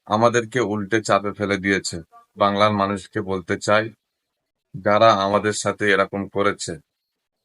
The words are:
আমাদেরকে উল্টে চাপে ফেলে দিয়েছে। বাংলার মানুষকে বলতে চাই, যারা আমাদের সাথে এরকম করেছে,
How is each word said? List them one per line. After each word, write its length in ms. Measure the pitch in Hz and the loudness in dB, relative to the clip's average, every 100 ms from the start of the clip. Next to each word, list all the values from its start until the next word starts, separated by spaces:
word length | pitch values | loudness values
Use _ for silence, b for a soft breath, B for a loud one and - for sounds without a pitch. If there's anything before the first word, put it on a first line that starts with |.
আমাদেরকে 560 | - 104 117 117 110 127 | -4 2 2 2 0 -2
উল্টে 420 | 104 107 95 110 | -2 -2 -2 -2
চাপে 300 | 107 101 101 | 0 0 0
ফেলে 240 | 98 101 98 | -4 -2 -2
দিয়েছে। 460 | 98 98 - 87 82 - _ - | 0 -2 -2 -10 -12 -20 _ -2
বাংলার 360 | 101 101 107 | 0 2 2
মানুষকে 480 | 104 98 101 - 107 | 2 -2 -4 -6 -8
বলতে 380 | 95 95 85 101 | -4 -6 -4 -6
চাই, 300 | - 107 110 - _ _ _ _ _ _ _ | 0 0 0 -10 _ _ _ _ _ _ _
যারা 380 | - 101 104 113 | -6 0 4 6
আমাদের 400 | 104 98 101 104 | 4 2 0 0
সাথে 380 | 101 107 98 104 | -4 -4 -2 0
এরকম 380 | 95 98 101 95 | 2 0 -4 -6
করেছে, 500 | 98 101 95 - 78 _ _ _ _ _ _ | -2 -2 -2 -8 -12 _ _ _ _ _ _